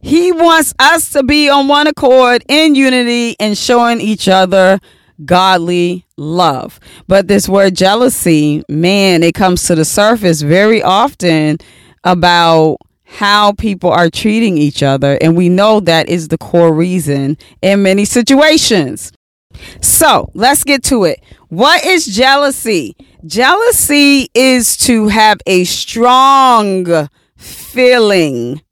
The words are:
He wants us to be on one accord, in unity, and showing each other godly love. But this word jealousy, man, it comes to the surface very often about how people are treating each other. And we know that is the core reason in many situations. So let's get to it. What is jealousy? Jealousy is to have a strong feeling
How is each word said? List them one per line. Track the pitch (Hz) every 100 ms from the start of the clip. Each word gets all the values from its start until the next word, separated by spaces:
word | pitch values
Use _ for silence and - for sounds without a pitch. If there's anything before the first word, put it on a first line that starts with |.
He | - 302 349
wants | 330 339 330 302 -
us | 269 330 -
to | 294
be | 254 294 294
on | 277 277
one | 285 302
accord, | 302 269 254 247 247 -
in | 285 320 277
unity, | 269 254 240 240 233 -
and | 214 208
showing | - 240 233 233
each | 214 214 -
other | 190 185 190 185 190 _ _ _ _ 147
godly | 180 190 185 170 180 175 180 _ -
love. | 147 170 170 135 - - - - -
But | 190 190
this | 202 -
word | 196 196 185
jealousy, | 190 214 247 - 175 156 151 147 -
man, | 151 175 202 196 170
it | 170
comes | - 185 180
to | - 170
the |
surface | 156 - 208 233 196 160
very | 147 175 214 226
often | - 190 269 - 180 160 151 151 - _ _ _
about | 180 185 175 175 170 165 160 139 _ _
how | _ - 202 208 208
people | 202 220 185 175
are | 135 170
treating | - 220 220 226 170
each | 147 -
other. | 143 139 139 139
And | 160 165
we | 175
know | 180 208 214
that | 170 160 -
is | 175 160
the | 165
core | - 175 165
reason | 156 175 180 147 139 135 151 - _
in | - 202
many | 196 196 208
situations. | 247 226 269 311 311 - 208 135 - - _ _ _ _ - - -
So | - - 311 196 -
let's | - 240 -
get | - 277
to | - 247
it. | 175 - _ - _
What | 165 269 339
is | 359 370 320
jealousy? | 190 262 277 285 277 233 190 113 - - _ 165
Jealousy | 180 262 381 466 - - 294 285 277 254
is | 233 262 254 226 -
to | - 233 214
have | 214 214 208 -
a | 185
strong | 175 - - 226 240 254 269 269 262 233 208 190 180 165 147 _ _ _
feeling | - - - - 247 247 214 190 156 127 120 147 _